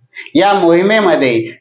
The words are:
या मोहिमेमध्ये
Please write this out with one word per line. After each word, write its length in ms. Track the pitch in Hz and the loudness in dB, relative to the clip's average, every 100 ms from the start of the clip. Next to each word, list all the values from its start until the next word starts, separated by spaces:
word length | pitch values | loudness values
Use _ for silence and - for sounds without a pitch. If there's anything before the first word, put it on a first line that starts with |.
| _ - - 147 | _ -20 -6 0
या 140 | 196 | 0
मोहिमेमध्ये 920 | 196 175 170 196 220 190 151 131 113 110 - | 2 2 2 2 0 0 0 0 -2 -6 -8